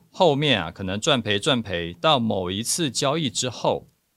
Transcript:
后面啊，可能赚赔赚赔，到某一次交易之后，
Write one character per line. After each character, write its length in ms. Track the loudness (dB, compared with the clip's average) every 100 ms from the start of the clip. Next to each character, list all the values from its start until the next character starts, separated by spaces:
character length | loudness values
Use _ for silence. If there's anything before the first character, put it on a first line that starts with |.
| _
后 240 | 2 4 4
面 260 | 2 2
啊， 80 | 0
可 120 | -6
能 180 | -6 -4
赚 220 | 0 0
赔 160 | 2 0
赚 240 | 2 0
赔， 320 | 0 -4 -4
到 240 | -2 2 2
某 320 | 2 -2 -2
一 120 | -4
次 280 | -4 -4 -2
交 260 | -2 -2 0
易 140 | -4
之 180 | -4 -6
后， 400 | -2 -2 -2 -4 _ _